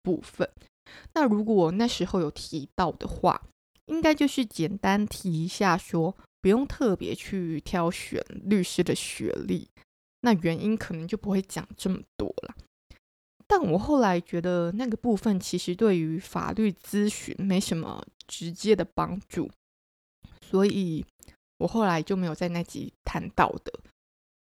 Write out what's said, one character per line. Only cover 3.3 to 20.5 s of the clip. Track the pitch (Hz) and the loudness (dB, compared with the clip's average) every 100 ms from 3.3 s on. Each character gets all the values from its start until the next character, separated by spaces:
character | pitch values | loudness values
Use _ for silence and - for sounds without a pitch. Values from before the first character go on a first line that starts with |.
| - - _ _ _ | 0 -4 _ _ _
应 | - 320 | -6 2
该 | 320 | 4
就 | 302 285 | 4 2
是 | - | 0
简 | 226 - 190 196 | -4 -2 -4 0
单 | 196 208 208 | 2 2 0
提 | - 185 160 | -4 -2 -2
一 | 175 | -2
下 | - 196 165 | 0 2 2
说， | - 170 165 - - _ | 0 0 0 -4 -16 _
不 | 190 | 4
用 | 226 285 | 4 2
特 | - 247 180 | 0 2 2
别 | 85 | -2
去 | - - 196 170 170 | -6 -6 -4 -2 -4
挑 | - 180 170 | -2 0 0
选 | - - - - - | -2 -6 -6 -6 -6
律 | 190 208 | 0 2
师 | 180 - | 2 0
的 | 170 | 0
学 | - - - - - - | 0 -4 -6 -4 -4 -4
历， | 170 - _ _ _ _ _ | -6 -6 _ _ _ _ _
那 | 240 | 2
原 | 190 165 165 | 2 2 -2
因 | 208 220 | -2 -2
可 | - | -4
能 | 165 170 | -8 -6
就 | 214 | -6
不 | 202 | -2
会 | 190 | -2
讲 | 190 - - - | -2 -8 -10 -6
这 | 190 | -4
么 | 185 - - | -4 -6 -8
多 | - - - | -6 -6 -12
啦。 | - - _ _ - _ _ _ _ - | -16 -20 _ _ -20 _ _ _ _ 2
但 | 392 | 2
我 | 202 180 | 4 2
后 | 254 285 | 4 4
来 | 208 175 | 4 2
觉 | - 170 | 0 -4
得 | 180 175 170 | 0 0 0
那 | 202 | -2
个 | 254 226 | -4 -2
部 | 247 | 0
分 | 196 220 185 | 2 2 0
其 | - 180 | 0 -4
实 | - | -2
对 | 180 220 175 | 2 4 4
于 | 160 165 | 2 -4
法 | - 175 - | -6 -6 -4
律 | 196 214 | 0 0
咨 | 170 - 202 208 | 0 -4 0 0
询 | - - - | 0 -8 -4
没 | 196 185 | 0 0
什 | - 165 | 0 -2
么 | - 53 - _ - | -4 -10 -14 _ -16
直 | - 170 | -10 -10
接 | 170 208 | -2 2
的 | 196 | 4
帮 | 165 - 160 185 - | 2 -4 -4 -6 -8
助， | - - - _ _ _ _ _ _ - - | -6 -6 -8 _ _ _ _ _ _ -20 -20
所 | - | -2